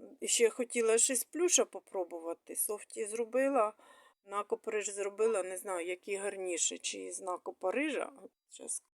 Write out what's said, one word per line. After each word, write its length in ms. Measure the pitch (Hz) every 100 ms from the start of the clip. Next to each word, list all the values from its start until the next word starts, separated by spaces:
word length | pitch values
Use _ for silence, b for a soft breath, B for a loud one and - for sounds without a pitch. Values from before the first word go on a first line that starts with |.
| - -
і 80 | 220
ще 220 | - 226
хотіла 480 | 220 240 247 226 226
щось 220 | - 254
з 40 |
плюша 420 | - 311 359 - -
попробувати. 920 | 190 - 196 170 170 165 165 - 165
Софті 500 | - 214 - 226 208
зробила, 680 | 226 226 247 269 277 214 - B B B B 196
Нако 320 | 202 202 226
Париж 320 | - 214 196
зробила, 540 | 202 196 202 226 208
не 140 | 185 185
знаю, 300 | 208 180 170
які 280 | 180 - 196
гарніше, 640 | 202 196 185 165 - 175
чи 340 | - 202 190
з 100 | 180
Нако 320 | 190 175 -
Парижа. 580 | 175 190 226 302 226 - 269
От 80 | 196 _ _
щас 340 | - - - _